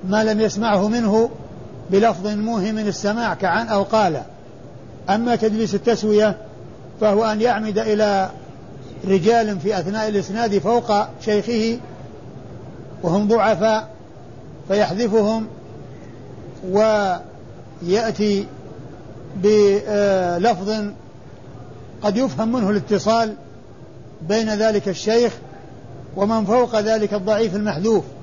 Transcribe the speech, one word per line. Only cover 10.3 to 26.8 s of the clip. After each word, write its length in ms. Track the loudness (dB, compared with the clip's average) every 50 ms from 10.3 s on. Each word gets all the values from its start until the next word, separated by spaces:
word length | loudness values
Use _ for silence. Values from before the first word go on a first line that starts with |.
| -2 -2 0 0 0 0
فوق 340 | 2 2 2 2 2 2 2 2 2 0 -6 -8
شيخه 580 | -2 0 2 2 2 0 0 0 2 0 -2 -4 -6 -14 -14 -16 -16 -16 -16 -16 -16 -16 -16 -16 -16 -16 -16 -16 -16 -16 -16 -16 -16 -16 -12 -6
وهم 260 | -2 0 2 2 4 4
ضعفاء 600 | 4 4 4 4 2 4 2 2 2 2 -2 -6 -16 -20 -20 -20 -20 -20 -20 -18 -18 -18 -18 -18 -18 -18 -4 0
فيحذفهم، 760 | 2 2 2 2 2 0 0 2 4 4 4 4 2 0 -4 -6 -10 -16 -18 -18 -16 -16 -16 -16 -16 -16 -16 -18 -18 -18 -16 -16 -16 -16 -16 -16 -16 -12 -6 0 2 4 4 4 4 2 2 0 -2 -4 -6 -14 -18 -18 -18 -18 -18 -18 -18 -18 -16 -10
ويأتي 640 | -2 0 0 2 2 0 0 0 2 2 2 0 -2 -4 -12 -16 -16 -16 -16 -16 -16 -16 -16 -16 -18 -18 -16 -16 -16 -12 -8 0
بلفظ 1300 | 4 6 6 8 6 6 6 4 0 0 0 2 4 4 4 2 2 0 0 2 2 2 2 2 -2 -4 -4 -4 -4 -6 -8 -12 -18 -20 -20 -20 -20 -18 -20 -18 -18 -18 -18 -16 -16 -16 -16 -18 -18 -18 -14 -4
قد 140 | -2 0 2
يفهم 360 | 2 0 0 0 -2 -2 0
منه 180 | 0 0 2 2
الاتصال 640 | 2 0 0 0 0 0 2 2 2 2 2 0 -2 -10 -16 -20 -20 -20 -20 -20 -20 -20 -20 -20 -20 -20 -20 -20 -16 -12 -4 0
بين 260 | 0 0 2 0 0
ذلك 340 | 2 2 2 2 2 0 -2
الشيخ 440 | -4 -2 0 2 4 4 4 2 0 -4 -16 -18 -18 -18 -18 -18 -18 -18 -18 -18 -16 -16 -16 -10 -2
ومن 280 | 0 0 2 2 2 2
فوق 360 | 4 4 4 4 4 2 0